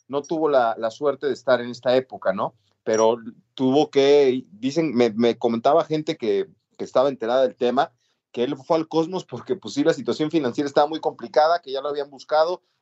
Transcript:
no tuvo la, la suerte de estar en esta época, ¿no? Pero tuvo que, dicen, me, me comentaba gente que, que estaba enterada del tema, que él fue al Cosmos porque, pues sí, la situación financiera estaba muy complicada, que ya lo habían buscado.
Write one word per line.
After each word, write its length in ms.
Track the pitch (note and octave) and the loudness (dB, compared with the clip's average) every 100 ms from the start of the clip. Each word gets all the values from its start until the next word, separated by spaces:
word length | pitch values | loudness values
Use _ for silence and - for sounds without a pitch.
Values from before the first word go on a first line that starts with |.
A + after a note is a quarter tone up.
| - | -8
no 140 | C#3 | -8
tuvo 260 | C#3+ D#3+ D#3 | -6 -2 2
la, 260 | C3+ A#2 G#2+ | 2 2 -2
la 120 | A2+ | -6
suerte 360 | - D3 C3+ C#3+ | -2 -4 -2 -4
de 80 | |
estar 260 | A#2 - B2 | -4 0 0
en 100 | A#2+ | 0
esta 240 | B2 B2+ | -6 0
época, 380 | C3 C3 G2+ G2 | 0 0 -6 -4
¿no? 220 | F#2+ C3+ _ _ _ | -2 -4 _ _ _
Pero 340 | - A2 A2 A#2 A2+ - _ | -2 2 2 2 -6 -20 _
tuvo 380 | - C3 C#3 D3+ | -4 2 2 2
que, 540 | C#3 C#3 D3 C3+ B2+ - | 2 4 6 4 2 -6
dicen, 420 | G2+ B2+ D3+ D#3+ | -8 -4 -2 -2
me, 160 | A#2 A#2+ | 2 2
me 260 | G#2+ A#2+ A#2 | 2 0 2
comentaba 480 | A#2+ A2+ C3+ D#3+ | -2 0 2 2
gente 320 | D3+ D#3 D3+ - | 2 -4 -4 -6
que, 320 | A2 G2 - _ _ - | -2 -2 -2 _ _ -12
que 80 | |
estaba 260 | G2 C3 C#3 | -4 0 0
enterada 320 | C3+ A2+ C3 | 0 -2 0
del 120 | B2+ | 0
tema, 380 | - A#2+ B2 E3 _ _ _ _ | 0 -2 0 -2 _ _ _ _
que 100 | C3 | -6
él 140 | B2 C#3+ | -4 -4
fue 200 | - E3 | -2 -2
al 120 | D#3 | 0
Cosmos 360 | D#3+ D#3+ G3 | -2 -2 -4
porque, 300 | - A#2 - | -8 -12 -8
pues 200 | B2+ G#2+ | -8 -6
sí, 100 | C3 | -2
la 100 | D3+ | 0
situación 340 | D3+ A#2+ A2+ D#3 | 0 -2 -4 -2
financiera 360 | D#3+ C3 A#2 C#3+ | -2 -2 -4 -2
estaba 220 | D3 D3 | 2 0
muy 100 | D#3 | 0
complicada, 640 | D#3 - A2+ D#3 D#3 E3+ | -6 -8 -4 2 2 0
que 80 | C3+ | -4
ya 100 | C3+ | -8
lo 80 | C#3+ | -6
habían 220 | D3 C#3+ | -6 -8
buscado. 520 | C3+ - D3+ D#3+ F3+ _ _ | -12 -2 0 0 -2 _ _